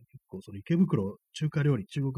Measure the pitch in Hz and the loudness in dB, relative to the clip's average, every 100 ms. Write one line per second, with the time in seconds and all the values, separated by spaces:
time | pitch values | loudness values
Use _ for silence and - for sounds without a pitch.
0 | _ - _ 95 - 98 - 170 190 143 | _ -20 _ -16 -14 -10 0 2 4 2
1 | 98 101 _ - 156 156 143 135 185 - | -2 -4 _ -6 -4 0 2 2 0 -4
2 | 135 | -2